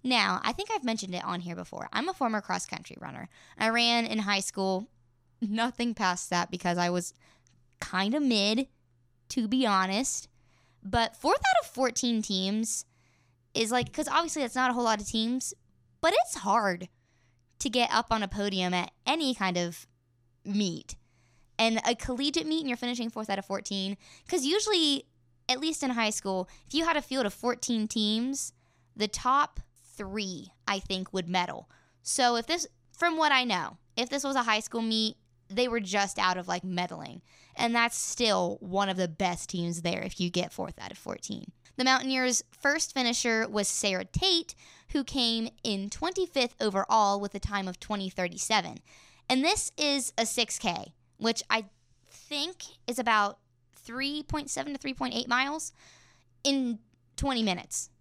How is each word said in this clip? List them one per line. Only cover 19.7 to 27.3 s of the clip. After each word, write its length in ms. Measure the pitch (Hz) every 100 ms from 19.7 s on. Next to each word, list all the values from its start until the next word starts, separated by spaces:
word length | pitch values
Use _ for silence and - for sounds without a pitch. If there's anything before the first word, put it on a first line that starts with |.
| 165 - _ _ _ _ _
meet. 500 | - 202 202 165 - - _ _ _ _ _ -
And 220 | 226 226
a 120 | - 240
collegiate 500 | - 247 285 311 311
meet 140 | 320
and 80 | 285
you're 80 | 240
finishing 340 | 240 240 233
fourth 180 | 220 214
out 100 | 196
of 60 |
fourteen, 520 | - 196 - 196 190 202 - - -
'cause 160 | 359
usually, 640 | 269 381 427 381 311 277 - _ _ _ -
at 100 | 254
least 240 | 311 311
in 80 | 269
high 200 | 233 214
school, 380 | 220 196 190 180 - -
if 60 |
you 100 | 277
had 120 | 330 302
a 60 |
field 240 | - 262
of 80 | 247